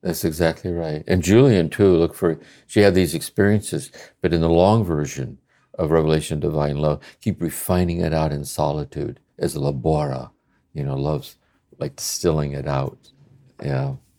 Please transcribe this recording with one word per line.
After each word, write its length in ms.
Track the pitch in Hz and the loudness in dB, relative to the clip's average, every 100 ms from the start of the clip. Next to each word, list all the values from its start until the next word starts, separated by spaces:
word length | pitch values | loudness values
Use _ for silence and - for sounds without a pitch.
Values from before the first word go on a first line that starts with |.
That's 240 | 92 80 | -6 -4
exactly 460 | 85 78 82 80 92 | -4 0 0 0 -6
right. 320 | 85 82 76 76 | -6 -6 -8 -2
And 160 | 90 | 0
Julian, 460 | 82 107 135 101 82 | 4 6 8 6 2
too, 260 | - 101 | 2 4
look 180 | 85 82 | 6 2
for, 260 | - 87 80 - - _ | 0 -2 -2 -8 -20 _
she 140 | - | 4
had 120 | 101 | 4
these 220 | 92 87 | 4 2
experiences, 760 | 80 - - 101 104 - 76 - - - _ | -2 -8 0 2 2 0 -8 -8 -20 -20 _
but 120 | 90 | -2
in 80 | 82 | 0
the 80 | 82 | 4
long 340 | 82 92 113 | 4 6 4
version 540 | 92 78 71 - 65 - _ _ _ | 2 -2 -4 -6 -10 -12 _ _ _
of 160 | - 80 | -4 2
Revelation 480 | 80 78 78 78 78 | 4 4 0 0 -4
Divine 380 | 78 76 73 71 | -4 -2 -2 0
Love, 240 | 76 73 - _ | -2 -2 -8 _
keep 200 | - 92 | -8 -4
refining 600 | 85 - - 92 87 85 | -6 -8 -2 0 0 -2
it 120 | 85 | -2
out 180 | 80 78 | -2 -2
in 100 | 73 | -4
solitude 760 | 71 - 73 73 71 - 71 67 _ - | -10 -4 -2 -2 -6 -8 -10 -10 _ -8
as 160 | - | -6
a 40 | 76 | -4
labora, 720 | 71 69 80 78 73 65 64 _ _ _ _ | -4 -4 -2 -2 -2 -8 -12 _ _ _ _
you 100 | 76 | -10
know, 120 | 69 | -6
love's 420 | 67 69 76 - - _ _ _ _ | -4 -4 -4 -8 -20 _ _ _ _
like 160 | - | -12
distilling 560 | - - - 87 78 71 | -10 -10 -2 0 0 -2
it 160 | 69 69 | -6 -4
out. 440 | 69 67 - _ _ _ _ _ _ | -4 -4 -10 _ _ _ _ _ _
Yeah. 320 | 143 139 139 135 _ | -6 -4 -4 -8 _